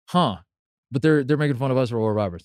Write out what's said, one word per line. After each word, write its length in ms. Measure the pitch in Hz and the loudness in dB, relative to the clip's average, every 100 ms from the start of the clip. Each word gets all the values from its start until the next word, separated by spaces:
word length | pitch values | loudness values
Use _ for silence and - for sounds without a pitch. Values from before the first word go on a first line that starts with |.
| - | -4
huh. 300 | 175 147 90 _ _ _ _ - | 0 0 -2 _ _ _ _ -8
But 100 | 131 | 0
they're, 200 | 156 151 | 2 2
they're 140 | 131 147 | 2 0
making 180 | 147 123 | 0 -2
fun 120 | 135 | 0
of 60 | 131 | 0
us 120 | 123 | 0
for 60 | 117 | 0
Oral 180 | 110 107 | 0 0
Roberts. 280 | 98 87 | -2 -4